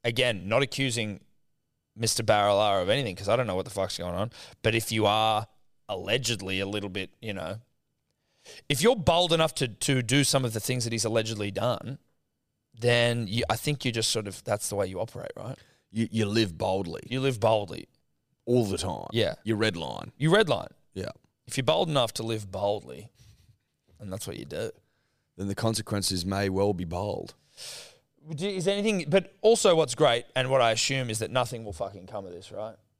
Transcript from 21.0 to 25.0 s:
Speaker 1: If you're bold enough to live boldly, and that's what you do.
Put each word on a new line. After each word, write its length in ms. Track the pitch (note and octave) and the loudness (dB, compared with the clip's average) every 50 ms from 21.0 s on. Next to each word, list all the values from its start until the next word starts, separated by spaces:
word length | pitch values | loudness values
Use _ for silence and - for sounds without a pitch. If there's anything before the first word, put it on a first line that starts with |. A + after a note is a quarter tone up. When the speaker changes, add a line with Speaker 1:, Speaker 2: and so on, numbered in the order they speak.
| F#2+ - - - _ _ _ _ _ | -8 -8 -10 -16 _ _ _ _ _
Speaker 1:
If 120 | - - | -6 -4
you're 60 | - B2+ | 0 2
bold 260 | C3 D#3+ E3+ E3+ E3 | 2 2 2 0 2
enough 240 | D3+ C#3 A#2+ A2 - | 2 2 0 0 -2
to 100 | - A2+ | -6 -4
live 260 | A2+ A2+ A2 G#2 F#2+ | -4 -4 -4 -6 -8
boldly, 580 | F#2 F#2+ G2+ G#2 G#2 G#2 - B1+ B1+ C#2+ G#2+ A#2 _ _ - - - _ _ _ _ _ _ _ _ _ _ _ _ _ | -6 -2 0 0 0 -2 -6 -12 -16 -16 -16 -20 _ _ -20 -20 -20 _ _ _ _ _ _ _ _ _ _ _ _ _
and 120 | A2 G2 F#2 | -12 -10 -10
that's 120 | G2 - | -8 -8
what 100 | - C#2 | -10 -10
you 80 | - A#1+ | -10 -10
do. 260 | C#2 D2+ D#2+ A2 A2 - _ _ _ _ _ | -8 -8 -6 -6 -6 -10 _ _ _ _ _